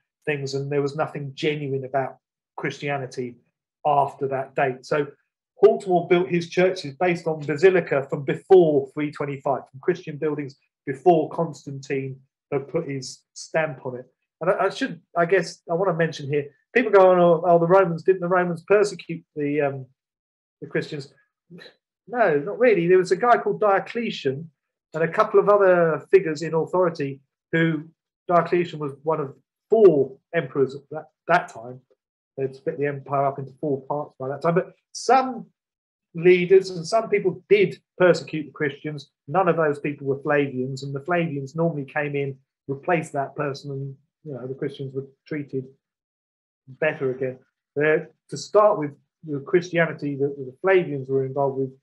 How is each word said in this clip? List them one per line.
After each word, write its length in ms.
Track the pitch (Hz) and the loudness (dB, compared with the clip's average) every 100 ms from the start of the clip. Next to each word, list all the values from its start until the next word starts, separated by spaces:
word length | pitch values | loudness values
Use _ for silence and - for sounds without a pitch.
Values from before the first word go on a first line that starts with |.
| _ _ - | _ _ -6
things, 280 | 147 135 | -6 -6
and 160 | 139 139 | -6 -4
there 120 | 143 | -2
was 140 | 143 156 | -2 -4
nothing 340 | 143 151 139 | -6 -6 -12
genuine 500 | 135 156 151 139 135 | -4 -4 -4 -6 -6
about 320 | 127 135 131 - _ _ _ - | -4 -4 -4 -10 _ _ _ -8
Christianity 800 | 139 - 143 143 127 139 123 117 _ _ _ _ 151 | -8 -6 -6 -6 -8 -10 -10 -12 _ _ _ _ 0
after 400 | 143 135 - 135 | 0 0 -4 -6
that 280 | 131 135 - | -6 -6 -2
date. 280 | 135 127 | -2 -2
So 220 | - 151 147 - _ _ _ - | -4 -4 -4 -8 _ _ _ 4
Hawksmoor 460 | 208 226 185 175 - | 4 4 0 0 4
built 200 | 175 170 | 2 2
his 220 | 170 165 | -2 -2
churches 440 | - 185 185 143 135 | 0 0 0 -10 -2
based 300 | 180 170 165 | -2 0 -4
on 200 | 156 147 | -6 -4
basilica 600 | 143 185 185 165 139 - | 4 4 4 0 -4 -2
from 140 | 151 | -8
before 640 | 139 147 - 185 160 143 139 | -6 -6 6 8 8 4 0
three 200 | 151 147 | -6 -6
twenty-five, 500 | 143 143 139 143 123 - | -6 -8 -6 -4 -4 -6
from 100 | 131 | -6
Christian 380 | - 170 - 147 | -4 -4 -6 -6
buildings 380 | 156 147 139 - _ _ | -4 -4 -8 -12 _ _
before 460 | - 135 180 165 147 | -10 0 4 4 2
Constantine 880 | - 165 143 143 135 135 135 135 131 _ _ _ | -4 -6 -6 -14 -16 -6 -6 -6 -12 _ _ _
had 160 | 143 - | -8 -4
put 200 | 165 143 | -6 -6
his 320 | 135 127 - _ | -10 -10 -18 _
stamp 500 | - - 160 156 139 131 | -20 -6 -4 -4 -6 -10
on 100 | 123 | -12
it. 100 | - _ _ _ | -16 _ _ _
And 100 | 165 | -2
I, 160 | 170 190 | 0 -2
I 20 | |
should, 320 | 185 269 170 _ 175 | -2 -8 -8 _ -2
I 80 | |
guess, 380 | 170 190 175 - - | 2 2 0 -12 -6
I 40 | |
want 140 | 170 196 | -2 -2
to 60 | |
mention 340 | 165 160 - 139 | 0 -4 -4 -4
here, 180 | 147 139 _ _ | -4 -6 _ _
people 180 | 233 233 | -2 4
go 180 | 196 185 | 8 8
on, 80 | 180 | 8
"Oh, 240 | 175 165 | 6 4
oh, 140 | 175 170 | 4 4
the 80 | 170 | 6
Romans, 360 | 190 180 160 | 4 4 0
didn't 180 | - 185 | 0 0
the 80 | 175 | 2
Romans 360 | 180 175 160 - | 0 0 -4 2
persecute 580 | 208 202 175 - 165 _ | 2 2 -4 -12 -12 _
the, 260 | 151 143 147 | -6 -4 0
um, 240 | 143 135 131 _ _ _ _ _ _ _ | -2 -4 -14 _ _ _ _ _ _ _
the 60 | 139 | -8
Christians?" 460 | 165 - 151 135 _ _ _ _ 175 - _ _ _ - | -6 -6 -12 -14 _ _ _ _ -20 -20 _ _ _ -10
No, 300 | 240 196 147 | 0 2 2
not 200 | 170 196 | -2 2
really. 280 | 247 185 170 | 4 4 4
There 120 | 185 | 4
was 140 | 175 | 4
a 40 | 185 | 0
guy 220 | 240 226 | 4 2
called 220 | 208 170 | 2 0
Diocletian 880 | 214 196 190 240 220 - 135 135 170 _ _ _ _ | 2 0 -2 -6 -6 -4 -6 -6 -12 _ _ _ _
and 80 | 156 | -4
a 60 | 165 | -4
couple 320 | 165 208 196 | 0 2 4
of 80 | 185 | 4
other 580 | 208 190 180 165 147 - | 4 6 4 4 0 4
figures 320 | 190 160 143 | 4 4 -6
in 120 | 160 | -2
authority 640 | 160 147 180 175 165 139 135 _ _ _ | -2 -2 0 0 0 -8 -8 _ _ _
who, 320 | 165 165 156 160 _ _ _ - | 0 0 0 -6 _ _ _ 2
Diocletian 500 | 170 170 175 170 156 | 2 2 0 -2 -6
was 140 | 143 135 | -8 -6
one 180 | 151 156 | -4 -4
of 140 | 135 - _ _ - | -4 -10 _ _ 0
four 460 | 226 196 147 127 - _ | 6 8 6 0 -6 _
emperors 420 | 170 143 143 131 143 | -6 -4 -2 -2 -2
at 60 | _ | _
that, 160 | 156 - _ - | -16 -16 _ 0
that 200 | 135 - | 0 0
time. 320 | - 127 127 _ _ _ _ _ - | -14 -16 -18 _ _ _ _ _ -8
They'd 180 | 135 | -8
split 240 | 135 165 165 | -6 -8 -4
the 80 | 143 | -4
empire 380 | 139 139 139 | -6 -4 -2
up 140 | 139 139 | -2 -4
into 140 | 131 - | -12 -8
four 200 | 151 135 - | -4 -4 -4
parts 280 | 147 151 _ | -8 -8 _
by 80 | 131 | -10
that 140 | 139 | -4
time. 120 | - | 0
But 200 | 175 - _ _ | 0 -2 _ _
some 540 | - - 262 262 220 170 _ _ _ _ _ _ | -10 2 2 2 -8 -14 _ _ _ _ _ _
leaders 560 | 170 175 180 175 190 185 | 0 4 4 6 4 4
and 160 | 180 160 | -10 -2
some 220 | 220 220 | -2 0
people 340 | 202 180 - - | -2 -2 -4 2
did 320 | 208 185 - _ - | 4 4 -2 _ 2
persecute 460 | 185 160 - 156 | 4 4 -2 -10
the 80 | 143 | -10
Christians. 580 | - 147 - 151 147 - _ - | -6 -6 -6 -12 -12 -16 _ -4
None 220 | 170 180 | 0 0
of 80 | 165 | 2
those 220 | 156 143 | 0 -2
people 280 | 151 143 135 | -6 -6 -4
were 120 | 139 | -4
Flavians, 640 | 151 147 139 127 131 131 | 0 0 0 -4 -6 -8
and 120 | 139 | -10
the 60 | 139 | -10
Flavians 560 | 139 175 160 143 135 160 | -4 -2 -2 -6 -10 -4
normally 280 | 165 147 | -4 -4
came 300 | 131 151 147 | -8 -6 -4
in, 220 | 143 139 135 _ _ - | -4 -6 -8 _ _ -10
replaced 440 | 135 - 170 165 | -8 -2 -2 -2
that 200 | 139 135 - | -6 -8 -6
person, 340 | 147 135 143 | -8 -8 -10
and, 240 | 135 139 135 _ _ | -10 -10 -14 _ _
you 100 | 156 | -16
know, 120 | 127 127 | -12 -12
the 80 | |
Christians 400 | 131 143 - 135 | -8 -10 -8 -10
were 120 | 131 135 _ _ | -10 -12 _ _
treated 380 | 156 139 131 131 _ _ _ _ _ _ _ _ _ _ | -12 -8 -10 -12 _ _ _ _ _ _ _ _ _ _
better 420 | 131 156 147 135 | -6 -4 -2 -6
again. 280 | 127 131 127 _ _ _ 143 | -4 -6 -8 _ _ _ -2
Uh, 260 | 151 160 165 _ _ | 0 0 -2 _ _
to 80 | 127 | -14
start 420 | - 208 208 147 | 0 4 4 2
with, 140 | 147 - _ _ 156 | -4 -10 _ _ -10
the 140 | 143 | -10
Christianity 760 | - 180 175 170 160 - 147 135 | 0 -2 0 -2 -2 -2 -8 -4
that 200 | 143 139 | -4 -4
the 180 | 127 - | -14 -6
Flavians 460 | 185 185 147 139 131 | 2 2 2 -6 -4
were 180 | 135 131 | -2 -2
involved 320 | 139 139 131 | -2 -2 -2
with 120 | 131 127 | -6 -8